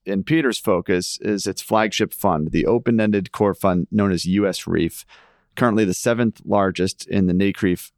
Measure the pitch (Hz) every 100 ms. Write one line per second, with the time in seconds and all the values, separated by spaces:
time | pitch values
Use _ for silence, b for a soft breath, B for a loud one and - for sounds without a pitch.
0 | - 98 95 160 131 104 - 90 92 92
1 | - - 104 101 98 - - 107 110 -
2 | 101 - 101 78 78 87 80 117 120 113
3 | 107 101 90 - 104 92 98 90 - 104
4 | 101 87 85 98 98 - 87 82 85 -
5 | - b b b b - 123 107 98 90
6 | 123 117 113 - - 101 95 87 95 -
7 | - 101 90 90 98 - 95 87 -